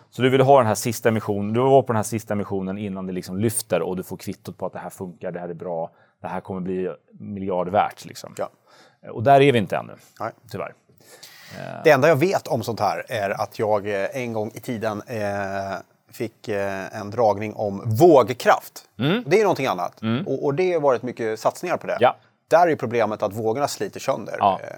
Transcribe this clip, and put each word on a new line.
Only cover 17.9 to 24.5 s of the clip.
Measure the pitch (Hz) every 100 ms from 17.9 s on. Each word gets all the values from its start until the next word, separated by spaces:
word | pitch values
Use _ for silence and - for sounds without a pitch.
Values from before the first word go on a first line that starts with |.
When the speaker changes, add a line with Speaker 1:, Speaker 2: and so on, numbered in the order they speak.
| 110 175 147 117 123 311 - - - _ -
Speaker 1:
Mm. | 131 208
Speaker 2:
Och | 220
det | 185
är |
någonting | 208 147 131
annat. | 92 87 -
Speaker 1:
Mm. | 110 117 190
Speaker 2:
Och, | 135 147
och |
det | 139 185
har | 170
varit | 143 120
mycket | 123 117 113 110
satsningar | 127 - 180 143
på | 92
det. | 85
Speaker 1:
Ja. | 123 - _ _ _
Speaker 2:
Där | 156
är | 175
ju | 147
problemet | 123 117 107 107
att | 107
vågorna | 101 110 117 143
sliter | - 101 95
sönder, | - 135 101 -
Speaker 1:
Ja. | 101